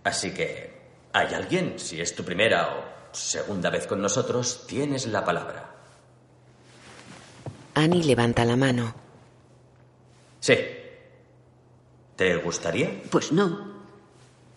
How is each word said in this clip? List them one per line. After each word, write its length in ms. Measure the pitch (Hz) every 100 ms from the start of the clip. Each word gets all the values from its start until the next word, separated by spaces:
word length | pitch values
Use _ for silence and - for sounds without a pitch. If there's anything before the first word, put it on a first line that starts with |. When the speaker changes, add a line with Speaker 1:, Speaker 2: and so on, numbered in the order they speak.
Speaker 1:
Así 320 | 95 - 95 -
que, 480 | 78 - - - - - -
¿hay 200 | - 87
alguien? 460 | 82 - 175 175 -
Si 200 | - 82
es 140 | 85
tu 100 | -
primera 520 | 85 87 110 90 76 71
o 380 | - - - -
segunda 560 | - 80 87 98 85
vez 160 | 85 -
con 120 | 101
nosotros, 640 | 101 131 - 120 120 - -
tienes 400 | 110 147 131 120
la 180 | 104 90
palabra. 520 | 87 - - - - - - _ _ _ _ _ - - - - - - - - - - - -
Speaker 2:
Annie 300 | - 156 180
levanta 420 | 156 117 117 117 120
la 100 | 120
mano. 380 | 135 120 117 - - - - - _ _ _ _ - _ _ _ - -
Speaker 1:
Sí. 180 | - 123 - - - - - - _ _ _ _ _ _ _ - _ -
¿Te 200 | 92 87
gustaría? 680 | 85 - 87 92 180 - -
Speaker 3:
Pues 220 | 165 -
no. 500 | 170 196 185 - - - - - - - _ -